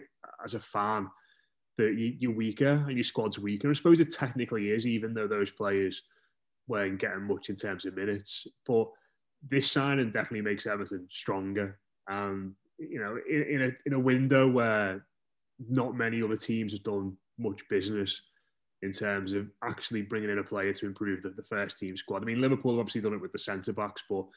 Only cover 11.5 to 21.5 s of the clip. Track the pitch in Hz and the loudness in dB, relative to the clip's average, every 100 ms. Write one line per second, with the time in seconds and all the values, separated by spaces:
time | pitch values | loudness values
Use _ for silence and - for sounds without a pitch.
11.5 | 98 98 101 _ _ - 98 101 98 95 | -2 -4 -6 _ _ -8 -4 -4 -4 -8
12.5 | 98 _ - 160 135 104 117 - 151 - | -12 _ -14 -10 -6 -4 -6 0 0 2
13.5 | 143 131 123 - 135 131 127 135 135 131 | 0 0 -2 -2 2 4 4 6 6 8
14.5 | 123 117 107 101 95 - _ _ _ _ | 6 4 2 2 -2 -10 _ _ _ _
15.5 | - 117 131 120 123 117 117 110 107 - | -16 -2 0 2 0 0 0 0 0 0
16.5 | 113 107 101 110 101 95 95 _ - 117 | -2 -2 -4 -4 -2 -4 -8 _ -6 -6
17.5 | 98 - 101 98 107 98 - - _ _ | -6 -2 0 0 -2 -2 -4 -10 _ _
18.5 | _ _ _ 98 98 104 98 95 98 104 | _ _ _ -8 -4 -2 -2 -2 -4 -4
19.5 | - 117 101 - 113 101 110 104 101 95 | -6 -8 -6 -4 -4 -4 -2 0 -2 -2
20.5 | 104 98 98 104 98 104 92 92 98 - | -2 0 -2 -6 -4 -2 -2 -4 -10 -6